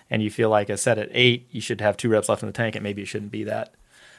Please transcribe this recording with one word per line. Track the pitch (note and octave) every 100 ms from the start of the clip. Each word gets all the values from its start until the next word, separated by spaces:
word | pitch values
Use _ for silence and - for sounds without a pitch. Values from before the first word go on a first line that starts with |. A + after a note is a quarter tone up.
| -
And | A#2
you | G#2+
feel | - A2+
like | G#2+ G2+
a | G2+
set | - A2
at | -
eight, | A#2+ B2 A#2+ -
you | A2+
should | - A2
have | G#2 G2+
two | A#2
reps | A2 -
left | G#2+
in | G#2+
the |
tank, | G2+ A2+
and | G#2+
maybe | G#2 G#2
it | G2
shouldn't | G#2+ G#2
be | G#2+
that | G#2 A2 A2 _ _ _ -